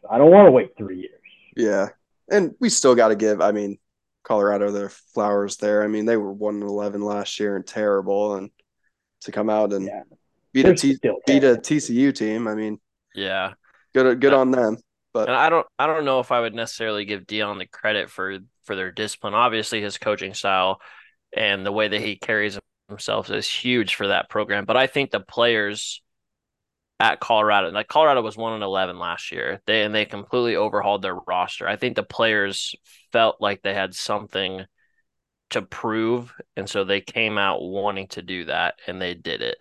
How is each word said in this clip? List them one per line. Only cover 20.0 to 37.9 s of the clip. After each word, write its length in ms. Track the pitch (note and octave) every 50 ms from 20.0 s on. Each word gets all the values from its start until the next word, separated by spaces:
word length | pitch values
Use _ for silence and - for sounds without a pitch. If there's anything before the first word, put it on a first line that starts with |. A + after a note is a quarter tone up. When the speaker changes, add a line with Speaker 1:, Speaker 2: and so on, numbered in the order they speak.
| - A2 G#2 G2+ F#2+ F#2+ F#2+
Speaker 3:
style 480 | - - G2+ F#2+ F#2+ F#2 F#2+ F#2+ - - - - - - _ _ _ _ _ -
and 300 | - A2 G#2 G2+ G2 F#2+
the 80 | G2+ G2+
way 160 | G#2+ G#2+ G#2
that 120 | G2+ G#2 A2+
he 140 | G#2+ G2+
carries 420 | F#2 - - A2+ G#2+ G#2 G#2 G2 G2+ _ _ _ _ _ _
himself 400 | G2+ G#2 - - G#2+ G#2+ G2 -
is 180 | G#2 G#2+ G#2 -
huge 460 | - - - B2 B2 B2 A2 F#2 -
for 140 | - G#2 G2
that 200 | F#2 F2+ - _
program. 380 | - G#2+ G#2+ G2+ G2+ G2+ G2
But 100 | - A2+
I 100 | B2 C3
think 240 | C3 - D3 C#3 -
the 100 | - G#2
players 840 | F#2+ - - - A#2+ A#2+ A#2 A2 G#2 G2+ G#2 G#2 - - - - _ _ _ _ _ _ _ _ _ _ _ _ _ _ _ _ _ _ _ _
at 200 | - A2+ D#2 -
Colorado, 500 | - - A#2 G#2+ G#2+ G#2+ G#2 G2+ F#2+ E2+
like, 180 | F#2 G#2 A2 _
Colorado 320 | - D3+ D#3 D#3 C#3 B2+
was 160 | - C3+ G#2
one 160 | G#2+ A2+ A2+ A2+
and 100 | A2 G#2
eleven 360 | G2 F#2+ F#2+ F#2+ F2+ F2+ F2+
last 340 | F2 E2+ E2+ E2+ - - -
year. 300 | - A#1 B1+ F2+ G2+ _
They, 160 | - G#2+ A2 G#2
and 120 | G#2+ G#2
they 100 | G#2+ G#2+
completely 520 | - - G2+ G2 _ - B2 A#2+ A#2+ G#2+
overhauled 440 | E2 G#2 G#2+ G#2 G#2 G2 G2+ G2+ G2+
their 140 | F#2+ F#2+ F2+
roster. 520 | F2+ - - F2+ F2+ F2+ F2+ - - -
I 100 | F#2 G#2
think 200 | G#2+ - B2+ A#2
the 60 | - -
players 720 | _ - - A#2 A2+ A2 G#2+ G2 G2 G2 - - - - - _ _ _ _ _ _
felt 300 | - A#2+ A2+ A2 - _
like 220 | G#2+ G2+ G2+ F#2+ _
they 100 | G2 G2
had 220 | G2+ F#2+ F#2+ F2+
something 720 | - - - A2 G#2 G#2 G2+ - F#2+ G2 F#2 F#2+ F#2 G2 _ _ _ _ _ _ _ _ _ _ _ _ _ _ _ _ _
to 120 | - A#2+ G2
prove, 720 | _ - - - A#2 A2 A2 A2+ A2+ A#2 B2 A#2+ A#2+ - - - _ _
and 140 | - G2 F#2+
so 160 | - G#2 G2
they 160 | F#2 G2 G2
came 380 | - - - A#2 A2+ A2 G#2+ G#2
out 240 | G2+ G2 F#2 - -
wanting 460 | F2+ F#2 G2 G2 G#2